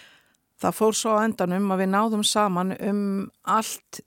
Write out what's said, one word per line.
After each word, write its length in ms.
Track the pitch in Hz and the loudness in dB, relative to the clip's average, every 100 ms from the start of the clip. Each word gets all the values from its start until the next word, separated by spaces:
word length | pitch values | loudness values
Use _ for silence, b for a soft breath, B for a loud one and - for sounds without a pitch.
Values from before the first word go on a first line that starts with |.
| B B B B B _ | B B B B B _
Það 120 | 185 - | -2 2
fór 180 | 220 208 | 2 2
svo 220 | 233 214 | 2 2
á 60 | 220 | 2
endanum 460 | 214 180 185 202 | 0 0 0 0
að 80 | 190 | 0
við 80 | 190 | 2
náðum 320 | 196 220 214 | 2 2 0
saman 460 | 208 214 208 175 185 - | 0 2 2 0 -2 -4
um 220 | 196 202 202 196 196 - | -2 -2 -2 -2 -6 -8
allt 560 | - 214 220 - _ - | -2 0 -2 -8 _ -20